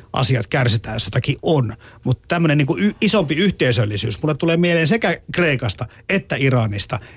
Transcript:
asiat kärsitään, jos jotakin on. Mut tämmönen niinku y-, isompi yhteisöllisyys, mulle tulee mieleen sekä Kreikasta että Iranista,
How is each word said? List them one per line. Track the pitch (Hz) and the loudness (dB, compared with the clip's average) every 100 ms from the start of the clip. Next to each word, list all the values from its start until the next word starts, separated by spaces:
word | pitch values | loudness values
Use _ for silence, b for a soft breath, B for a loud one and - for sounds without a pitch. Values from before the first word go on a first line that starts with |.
| B | B
asiat | 120 131 127 104 | -2 0 0 0
kärsitään, | 147 123 110 110 110 | 0 0 0 -4 -6
jos | - | -4
jotakin | 127 135 135 | -2 -2 -2
on. | 175 156 110 - B B | 0 0 0 -6 B B
Mut | 127 127 - | -4 -4 -2
tämmönen | 175 165 147 | 0 2 2
niinku | 139 170 | 2 2
y-, | 208 - | 0 0
isompi | 214 214 147 156 | 0 2 2 0
yhteisöllisyys, | 196 - 139 120 110 104 113 101 | 0 2 2 2 0 -2 -4 -2
mulle | 156 147 | -2 0
tulee | 165 165 | 0 2
mieleen | 175 170 156 | 2 2 2
sekä | 226 208 165 - | 2 0 -4 -4
Kreikasta | 151 170 135 110 - 123 B - | -2 0 0 -2 -4 -8 B -4
että | 190 - 131 | -4 -2 -2
Iranista, | 135 123 110 98 - - B | 2 2 0 -2 -6 -8 B